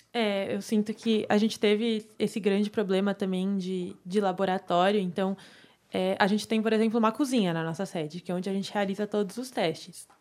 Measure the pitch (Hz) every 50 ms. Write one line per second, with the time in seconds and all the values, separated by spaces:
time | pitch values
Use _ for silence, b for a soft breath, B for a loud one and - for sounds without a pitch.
0 | b _ - 240 220 208 202 196 196 - - 196 196 - 233 208 208 214 214 -
1 | - 233 220 214 - - 208 208 220 220 - - 226 208 208 208 233 233 220 214
2 | 214 - - - 214 208 - 226 180 208 196 202 208 208 - 226 202 185 190 190
3 | 202 202 196 - 202 190 185 185 185 196 202 190 180 185 190 185 180 190 - -
4 | _ 180 185 214 202 185 180 185 196 180 185 196 - - 175 175 180 196 208 208
5 | 185 180 160 202 190 190 196 B B B B B B B B B _ _ - 185
6 | 185 190 196 - 208 208 214 208 214 - 226 220 208 226 220 214 226 226 214 240
7 | 214 220 220 - 302 247 262 240 190 175 165 165 160 165 160 - 196 - - 175
8 | 151 151 165 175 - - 180 180 185 196 196 196 190 - - 208 202 190 196 208
9 | 208 208 - 208 208 185 - 233 262 254 - 240 190 160 156 - - - - -
10 | - _ _ _